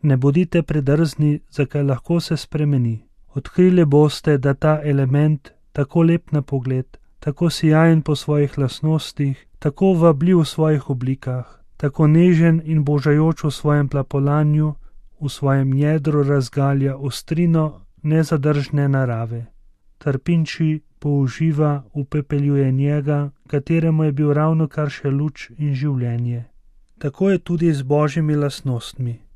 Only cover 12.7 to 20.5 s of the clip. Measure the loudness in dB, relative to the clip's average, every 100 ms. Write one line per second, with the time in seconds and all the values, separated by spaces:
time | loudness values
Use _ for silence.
12.7 | -2 0 0 2 2 2 0 -4 -2 0
13.7 | 2 0 -2 -4 -2 0 2 2 2 -2
14.7 | -4 -16 -20 -20 -10 -10 -4 0 0 0
15.7 | 0 0 0 0 0 2 0 -2 -2 0
16.7 | 0 -2 -4 -8 -10 -6 -2 2 2 0
17.7 | -6 -20 _ -2 0 0 0 0 0 -2
18.7 | -2 0 0 0 -4 -6 -8 -12 _ -20
19.7 | _ _ _ -4 -4 0 0 0